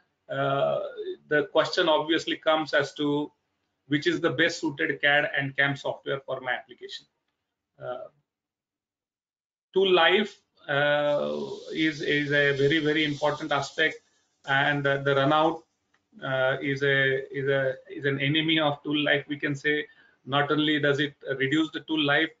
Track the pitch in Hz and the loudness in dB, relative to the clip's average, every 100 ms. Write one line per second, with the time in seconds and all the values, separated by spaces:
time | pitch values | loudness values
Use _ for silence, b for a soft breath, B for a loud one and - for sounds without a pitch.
0 | b _ - 135 139 139 143 - - - | b _ -10 -4 -2 0 0 -2 -6 -10
1 | 381 - _ 151 143 160 147 185 165 151 | -10 -12 _ 0 2 0 2 0 2 2
2 | 151 160 165 151 160 160 147 151 139 - | 2 -2 -2 -2 0 0 0 -2 -2 -4
3 | 147 147 147 _ _ _ _ _ - 143 | -2 -2 -4 _ _ _ _ _ -4 -2
4 | 175 151 160 135 165 - 160 143 151 139 | 0 0 0 2 0 0 -6 -2 -4 0
5 | 147 147 147 143 135 139 139 135 135 - | 2 2 2 -2 -4 0 -2 -2 -6 -6
6 | 143 139 - 131 127 113 123 120 131 - | -6 -6 -6 -8 -6 -6 -8 -18 -16 -16
7 | - _ _ _ _ _ _ - 127 123 | -18 _ _ _ _ _ _ -14 -12 -12
8 | - _ _ _ _ _ _ _ _ _ | -14 _ _ _ _ _ _ _ _ _
9 | _ _ _ _ _ _ _ 185 196 175 | _ _ _ _ _ _ _ 0 4 6
10 | 170 208 214 - _ _ 151 143 147 147 | 6 4 0 -8 _ _ -4 0 2 2
11 | 147 147 147 147 139 - - 156 156 147 | 0 0 -2 -4 -8 -10 -8 -2 -2 -2
12 | - 147 143 143 143 135 143 160 151 156 | -2 0 2 2 2 2 2 2 0 0
13 | 151 143 147 143 156 139 - - 156 - | -2 0 -2 -2 -2 -2 -2 -2 -2 -2
14 | _ _ _ _ - 139 147 143 139 139 | _ _ _ _ -2 2 2 2 0 2
15 | 139 139 139 156 165 - - _ _ _ | 2 2 4 4 4 0 -10 _ _ _
16 | _ - 139 131 131 139 147 135 139 135 | _ -12 -4 0 0 0 -2 0 2 2
17 | 135 135 - 143 135 139 131 131 - - | 2 0 -4 -4 0 2 0 -4 -10 -6
18 | 143 139 139 160 160 160 147 143 147 151 | -2 0 2 2 2 2 2 -2 -2 0
19 | 147 143 139 143 151 139 151 151 147 b | 2 0 -2 -6 -4 -2 -2 -2 -4 b
20 | b b 131 143 143 151 151 151 143 139 | b b -2 -2 0 0 0 2 0 0
21 | 143 - 143 135 135 156 156 147 - 156 | -2 -6 -8 -4 0 0 -2 -6 -6 -2
22 | 143 147 160 - | 0 0 -2 -4